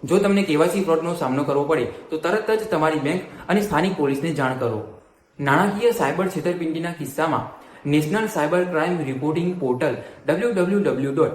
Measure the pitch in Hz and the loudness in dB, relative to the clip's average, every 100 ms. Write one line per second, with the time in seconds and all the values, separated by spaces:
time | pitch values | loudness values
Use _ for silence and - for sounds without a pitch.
0 | 135 190 202 196 - 147 165 202 185 160 | 2 2 4 2 2 4 4 2 2 0
1 | 165 170 135 135 143 143 - 156 117 - | 0 -2 -2 0 0 0 2 0 -2 -6
2 | - 156 170 214 214 220 - 165 156 156 | -8 -4 0 -2 0 0 0 0 2 0
3 | 139 180 - - - 190 202 151 185 180 | -2 -4 -6 -16 0 0 2 0 0 0
4 | 143 139 160 147 131 127 123 107 104 - | 0 0 -2 -2 -2 0 -2 -2 -8 -16
5 | _ _ _ _ 143 147 202 202 233 - | _ _ _ _ 0 2 2 2 0 2
6 | 139 151 185 170 170 175 165 160 170 170 | 0 0 -2 -2 -2 -2 -4 -4 -6 -6
7 | 143 - 160 131 - - - - 143 147 | -8 -2 0 0 -4 -12 -20 -12 0 2
8 | 151 202 220 170 151 180 180 165 165 175 | 2 0 -2 0 0 2 2 0 0 -2
9 | 135 131 147 156 175 180 135 123 151 123 | -2 -2 -2 0 -2 -2 -2 0 0 -2
10 | - - - 160 240 202 180 202 156 127 | -8 -14 -2 0 0 0 2 2 2 0
11 | 139 135 139 | -2 2 0